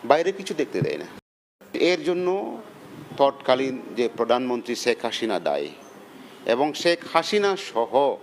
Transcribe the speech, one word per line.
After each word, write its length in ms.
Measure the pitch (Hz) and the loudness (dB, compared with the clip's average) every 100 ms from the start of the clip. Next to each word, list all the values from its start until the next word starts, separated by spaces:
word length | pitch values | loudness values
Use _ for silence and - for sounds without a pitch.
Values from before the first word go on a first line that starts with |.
বাইরে 280 | 120 151 175 | 4 4 4
কিছু 220 | 196 190 | -4 -6
দেখতে 260 | 151 139 - | -4 -2 0
দেয় 180 | - 76 | -2 -2
না। 60 | - - _ _ _ _ - | -8 -16 _ _ _ _ -12
এর 300 | - 165 180 | 0 2 2
জন্য 580 | 151 175 180 190 226 233 - - - - - - | 0 0 0 -2 -4 -10 -14 -20 -18 -18 -14 2
তৎকালীন 680 | 139 - - 127 135 127 - 104 | 2 2 0 2 2 -4 -8 -2
যে 120 | 117 - | -2 0
প্রধানমন্ত্রী 580 | 113 120 127 123 110 | 2 2 2 -2 -2
শেখ 240 | 117 120 113 | -2 0 0
হাসিনা 380 | 117 - 113 92 | -2 -2 -2 0
দায়ী, 280 | 80 71 73 73 - - - - - - - | 0 -2 -2 -10 -20 -20 -20 -20 -20 -8 -2
এবং 260 | 120 147 | 2 2
শেখ 260 | 139 175 170 - | 2 0 0 2
হাসিনা 440 | 165 160 208 202 185 | 0 2 2 2 0
সহ 600 | - 113 113 123 143 101 | -2 0 4 4 4 0